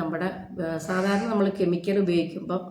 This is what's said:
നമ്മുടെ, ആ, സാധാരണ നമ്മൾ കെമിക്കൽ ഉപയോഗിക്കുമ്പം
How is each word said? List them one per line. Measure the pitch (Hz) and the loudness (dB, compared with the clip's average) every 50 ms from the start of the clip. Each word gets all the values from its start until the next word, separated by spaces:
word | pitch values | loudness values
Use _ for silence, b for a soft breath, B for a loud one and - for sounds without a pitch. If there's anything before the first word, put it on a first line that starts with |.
നമ്മുടെ, | 165 160 160 160 180 190 185 185 - - - 185 165 | -2 -2 -2 -2 -2 -4 -4 -6 -10 -10 -6 -4 -4
ആ, | 165 160 160 156 - | -2 -2 -4 -4 -2
സാധാരണ | 185 185 185 196 202 202 226 233 | -2 0 2 2 2 2 2 2
നമ്മൾ | 220 202 196 196 190 - | 2 2 2 2 2 2
കെമിക്കൽ | 190 170 175 175 - 202 196 202 | 2 2 2 0 0 0 2 2
ഉപയോഗിക്കുമ്പം | 190 175 175 170 151 - - - - - 180 185 - - | 4 4 4 2 2 0 -4 -8 -6 -4 -4 -4 -4 -2